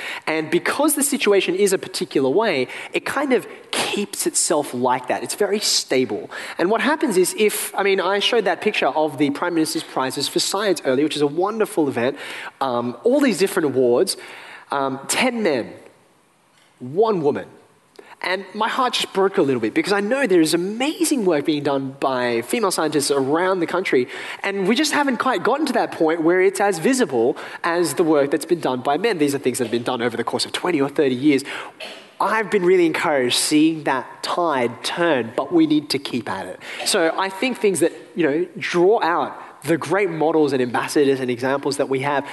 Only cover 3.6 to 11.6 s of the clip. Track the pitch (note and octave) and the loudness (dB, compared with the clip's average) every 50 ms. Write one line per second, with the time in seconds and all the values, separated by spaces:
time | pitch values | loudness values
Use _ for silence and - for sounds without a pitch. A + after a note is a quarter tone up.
3.6 | - - - - - - - - G3+ - - - - F3 - - - - E3+ D3 | -12 -6 -4 -4 -2 -2 -2 -4 -4 -4 -6 -4 -4 -2 0 0 0 2 0 0
4.6 | C#3+ - - B2 B2 B2 B2+ C3 C3 - A2 F#2+ - C#3 - - G#3 F#3+ G3+ G#3+ | 0 -2 -4 -2 0 0 0 0 0 -2 -4 -4 -4 -6 -2 -2 0 0 0 0
5.6 | - - - - - - C#3 C3 C3 - G#2+ F#2 - - - - - - - - | 0 0 0 -2 -2 0 2 2 2 0 -2 -6 -8 -10 -12 -12 -12 -10 -4 -2
6.6 | F3 F#3 A3+ G#3+ G#3+ C4 D#4 D#4 E4+ C4 F3+ F#3 F3+ E3+ - - G#3+ G3+ - - | 0 0 2 2 2 0 0 0 0 0 2 2 2 2 2 2 2 2 2 0
7.6 | - - - G#3+ F#3+ G3+ G3 F#3+ E3+ F#3 G3+ G3+ F#3+ - B3 A#3 F#3+ F#3+ E3+ - | -6 -6 -4 0 2 2 2 2 2 0 0 0 0 2 2 2 2 0 -2 0
8.6 | - G#3+ G#3 - G3+ C#3+ - D#3 D#3 D#3 C#3 C3+ D3+ C#3+ C#3+ - F3+ F3 F3 D#3+ | -2 -2 0 0 0 0 2 2 0 0 0 0 0 0 0 -2 -2 -2 0 0
9.6 | D#3 D3+ - D#3+ - - - D#3 C3 C3 B2+ D3 C#3 - - F3 - - - F#3+ | 0 0 -2 -6 -8 -6 -4 -4 -2 -2 -2 -4 -4 -2 -2 -2 -2 0 -2 0
10.6 | A3 G3+ E3+ - - C#3 B2+ C3+ D3+ D3 - D3 D3 C#3+ D3 E3+ F#3 G3+ A3 A3 | 0 0 0 0 0 0 2 2 2 0 0 0 0 0 0 0 -2 -2 0 -2